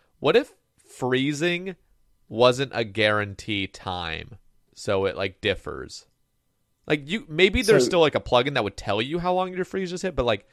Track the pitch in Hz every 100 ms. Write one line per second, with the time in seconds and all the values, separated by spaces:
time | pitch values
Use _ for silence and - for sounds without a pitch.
0 | _ _ 131 208 302 _ _ _ _ -
1 | 127 127 139 143 170 175 190 175 _ _
2 | _ _ - 110 123 123 135 - 110 101
3 | 107 107 101 95 - 101 95 - 98 90
4 | 85 80 80 - _ _ _ - - 98
5 | 98 82 98 - 104 92 - 67 64 -
6 | - _ _ _ _ _ _ _ - 151
7 | 139 202 - 156 190 233 220 214 123 175
8 | 156 - - 123 131 135 101 - - 101
9 | 127 170 175 180 185 180 180 190 185 175
10 | 190 139 120 107 -